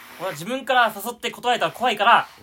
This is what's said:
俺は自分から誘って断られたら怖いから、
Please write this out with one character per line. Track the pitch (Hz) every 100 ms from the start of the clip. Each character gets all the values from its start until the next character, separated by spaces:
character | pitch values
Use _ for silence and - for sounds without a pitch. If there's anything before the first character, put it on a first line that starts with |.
| - -
俺 | 185
は |
自 | 156
分 | 180 262
か | 247
ら | 254 226
誘 | 214 202
っ | 240
て | 233
断 | - 240
ら |
れ | 226
た | 170
ら |
怖 | - 240
い | 214
か |
ら、 | 208 202 - -